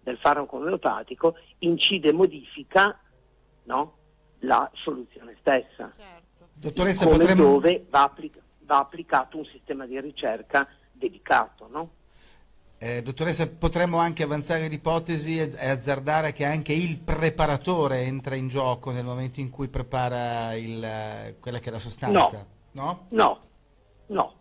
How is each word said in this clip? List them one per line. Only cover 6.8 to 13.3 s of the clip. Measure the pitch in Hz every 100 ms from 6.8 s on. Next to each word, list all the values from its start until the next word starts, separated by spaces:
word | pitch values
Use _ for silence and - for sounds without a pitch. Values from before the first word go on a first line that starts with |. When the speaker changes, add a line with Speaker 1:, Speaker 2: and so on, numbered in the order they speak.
| 185 185
Speaker 1:
Come | 170 156
Speaker 3:
potremmo | 170 185
Speaker 1:
dove | 147 139 160 180 -
va | 139
applic-, | 139 - 156 - _ _
va | - 143
applicato | 139 165 160 147 131 160
un |
sistema | 143 - - 139
di | 127 131
ricerca | 143 - 131 113 - 139 135 _ _
dedicato, | _ - - - 127 110 _ 110
no? | 135 165 _ _ _ - - _ _ _ _
Speaker 3:
Eh, | 117 120
dottoressa, | 120 131 160